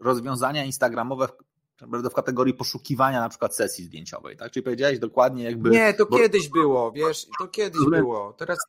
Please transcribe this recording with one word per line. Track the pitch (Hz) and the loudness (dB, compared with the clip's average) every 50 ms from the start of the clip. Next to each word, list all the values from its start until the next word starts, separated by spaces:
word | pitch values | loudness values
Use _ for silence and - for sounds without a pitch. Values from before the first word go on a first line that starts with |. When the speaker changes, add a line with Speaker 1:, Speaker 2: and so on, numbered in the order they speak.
Speaker 1:
rozwiązania | 110 127 127 120 117 135 131 120 127 131 147 151 139 | -2 0 0 0 -2 -6 -4 -2 -2 -2 -2 -4 -6
instagramowe | 135 127 - 131 120 117 117 117 127 135 127 135 123 | -6 -4 -2 -2 0 0 -2 -4 -4 -4 -4 -4 -4
w, | |
tak | - _ _ _ _ _ _ _ _ _ | -6 _ _ _ _ _ _ _ _ _
naprawdę | 120 117 117 120 120 123 | -12 -8 -6 -4 -4 -2
w | - | -2
kategorii | - - 135 127 123 127 131 123 | -2 -2 0 0 0 2 0 0
poszukiwania | - 127 - - 123 - - 139 117 131 135 131 123 | -2 -6 -10 -10 -10 -8 -4 0 2 2 2 2 0
na | 117 113 | -2 -4
przykład | - - 120 107 - | -4 -4 -4 -4 -2
sesji | - 107 95 - - 90 | -2 -4 -4 -6 -8 -14
zdjęciowej, | 82 - 78 87 - - - - - - | -16 -16 -18 -16 -16 -16 -16 -16 -16 -16
tak? | - 113 117 | -16 -14 -10
Czyli | - 131 123 | -8 -6 -6
powiedziałeś | 131 123 120 135 143 139 117 | -4 -2 0 0 0 0 -2
dokładnie | 117 110 - 131 123 131 135 123 120 | -4 -2 2 4 4 4 2 -2 -6
jakby | 117 120 117 113 117 | -6 -4 2 4 6
Speaker 2:
Nie, | 113 226 220 214 202 | 6 6 6 4 4
to | 214 208 | 4 2
Speaker 1:
bo | 208 226 247 | 4 4 6
Speaker 2:
kiedyś | 233 214 - 202 160 143 | 6 6 4 2 0 0
było, | 139 165 156 143 135 123 120 113 | 2 2 4 4 4 2 0 -2
wiesz, | 113 143 156 160 151 - - - - - | -2 -2 -2 -2 -2 -4 -8 -10 -8 -8
to | 185 185 | -8 -8
kiedyś | - 220 208 190 160 165 | -6 -6 -4 -4 0 0
Speaker 1:
Rozumiem. | 143 143 165 160 | 2 2 4 2
Speaker 2:
było. | 135 123 117 107 101 104 | 2 0 -2 -4 -8 -10
Teraz | - - 160 165 175 170 - | -12 -10 -8 -8 -6 -6 -8